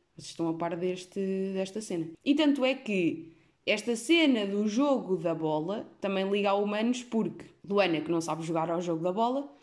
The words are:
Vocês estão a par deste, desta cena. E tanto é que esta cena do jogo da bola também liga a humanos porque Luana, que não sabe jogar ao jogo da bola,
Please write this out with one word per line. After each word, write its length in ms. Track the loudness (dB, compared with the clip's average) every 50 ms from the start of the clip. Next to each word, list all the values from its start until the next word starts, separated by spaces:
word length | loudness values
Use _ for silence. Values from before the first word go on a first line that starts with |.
| _ _ _
Vocês 140 | -18 -18 -16
estão 180 | -8 -4 -4 -2
a 60 | -2
par 200 | -2 -4 -4 -4
deste, 760 | -4 -4 -4 -4 -6 -8 -10 -8 -6 -4 -2 -2 -2 -4 -4 -4
desta 280 | -4 -4 -4 -6 -8
cena. 280 | -8 -6 -6 -6 -6 -6 -10 -4 _
E 100 | 2 4
tanto 300 | 4 4 4 4 4 2
é 100 | 0 0
que 640 | 0 -2 -2 0 2 2 0 0 -2 -8 -14 -20 _ _ _ _ _ _
esta 300 | -2 -2 0 0 -2 -2
cena 520 | -2 2 4 4 6 6 6 4 4 2
do 200 | 0 0 0 0
jogo 500 | 0 2 2 4 4 4 2 2 0 -2
da 160 | 0 0 -2 -2
bola 560 | 0 0 0 0 0 -2 -2 -4 -6 -8 -10 -12 _
também 280 | -4 -2 0 0 0 0
liga 220 | 0 2 2 2
a 40 | 2
humanos 500 | 2 2 0 0 0 0 0 0 -2 -4
porque 400 | -2 -2 0 0 0 -4 -8 -14 -18 -20 _ -8
Luana, 380 | 0 2 2 4 4 2 0
que 100 | 0 0
não 100 | -2 -2
sabe 220 | 0 -2 -4 -4 -4
jogar 260 | -2 -2 -2 0 0
ao 120 | -2 -2
jogo 200 | -2 -2 -2 -2
da 120 | -2 -2 0
bola, 360 | 0 0 0 0 -2 -4 -6 -12 -20